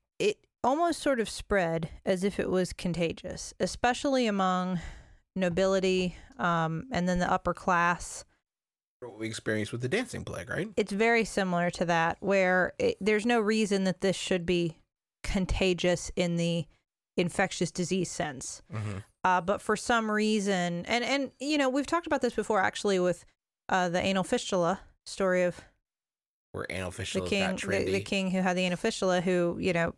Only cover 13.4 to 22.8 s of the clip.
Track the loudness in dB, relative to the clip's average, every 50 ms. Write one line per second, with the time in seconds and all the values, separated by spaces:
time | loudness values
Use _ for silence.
13.4 | 2 2 2 2 2 2 2 2 2 0 0 0 0 0 0 0 0 -2 -2 0
14.4 | 0 0 0 0 0 -2 -4 _ _ _ _ _ _ _ _ _ -4 -2 0 0
15.4 | 2 0 2 2 2 2 2 2 2 2 2 0 -2 -4 -2 -2 0 0 0 0
16.4 | 0 0 0 -2 -4 -6 _ _ _ _ _ _ _ _ _ 0 0 0 2 0
17.4 | 0 0 0 -2 -2 -2 -2 -2 -2 0 0 -2 -2 -2 -4 -4 -6 -6 -6 -8
18.4 | -10 -12 -12 -14 -14 -10 -8 -6 -6 -6 -6 -8 -10 -14 _ _ 0 2 2 2
19.4 | 2 0 -2 -2 -2 -2 -2 -2 0 0 0 0 0 0 0 0 2 2 2 0
20.4 | 0 0 0 0 0 -2 -2 -4 -4 -2 -2 -2 0 0 -2 -2 -2 -4 -8 -6
21.4 | -4 0 0 2 2 2 2 0 0 0 -2 -2 0 0 0 0 0 0 0 0
22.4 | 0 2 2 2 2 2 0 0